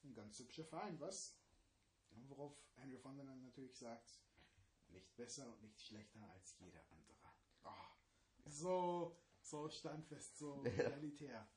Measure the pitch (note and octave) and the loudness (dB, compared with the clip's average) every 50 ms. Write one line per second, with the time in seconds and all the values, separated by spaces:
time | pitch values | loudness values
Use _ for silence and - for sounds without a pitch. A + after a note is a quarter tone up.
0 | - C#3 A#2+ A2+ G#2 G#2 - - B2+ - - - D#3 - - E3 G3+ G3+ E3+ D3 | -8 -6 -6 -6 -6 -6 -6 -6 -6 -4 -2 -4 -2 0 2 2 2 2 2 2
1 | D3 F#3 F#3 - - - - - - - - - - - - - - - - - | 2 2 2 2 0 -2 -6 -10 -18 -20 -20 -20 -20 -20 -20 -20 -20 -20 -20 -20
2 | - - - G#2+ B2 C3+ C#3 C3+ C#3+ C#3+ C#3+ C#3+ - - - B2+ B2+ C#3 B2+ A#2 | -20 -14 -12 -10 -8 -6 -4 -4 -4 -4 -4 -8 -14 -16 -14 -10 -6 -6 -6 -6
3 | B2 C3+ C3+ C#3 C#3 C3+ C3 C3 B2+ B2+ A#2 C#3+ C3 B2+ - - B2+ A#2 A#2 A#2 | -6 -6 -6 -4 -6 -6 -6 -8 -8 -8 -6 -6 -6 -6 -6 -6 -4 -4 -4 -4
4 | - - - - - - - - D#3+ - - - - - - - - - - F#2 | -6 -14 -16 -18 -18 -20 -20 -20 -20 -20 -20 -20 -20 -20 -20 -20 -20 -14 -12 -12
5 | F#2+ - - - A#2+ A#2 - - - A#2+ A2+ A2 G#2+ G#2+ G#2 - - - A2 G#2 | -12 -12 -6 -6 -4 -2 -2 -2 -2 -4 -6 -8 -12 -14 -12 -10 -10 -8 -6 -8
6 | G#2 - - A2 G#2 F#2 F2+ F#2+ - - - - F#2 F2+ F#2 F2 D#2+ - - D#2+ | -8 -8 -10 -12 -10 -10 -12 -12 -12 -12 -12 -10 -12 -12 -12 -14 -16 -16 -16 -18
7 | D2 - - - - - - - - _ - - - - - - - - - - | -16 -18 -18 -16 -16 -16 -16 -18 -20 _ -20 -10 -8 -6 -6 -6 -8 -10 -12 -16
8 | - - - - - - - - - D#3 D3 D3 D#3 F3+ F#3 F3+ F3+ F3 F3 F3 | -20 -20 -20 -20 -20 -20 -20 -14 -10 -6 -4 0 6 8 8 8 8 8 8 6
9 | E3+ E3+ E3+ - - - - - - - - D3 D3 D#3 D#3 - - D#3+ D3 D#3 | 6 4 2 -6 -16 -20 -20 -12 -6 -2 0 0 0 0 0 0 0 0 0 0
10 | D#3 - D#3 B2+ - - - - D3+ D3 C#3 C#3 C#3 B2 - - - - C#3 C#3+ | -2 -4 -6 -6 -6 -8 -4 -2 -2 0 0 6 6 6 10 10 10 8 8 4
11 | D3+ D3+ D3 - D3 - A#3+ A3 G#3+ - - | 0 0 0 -2 -4 -4 -4 -4 -6 -8 -12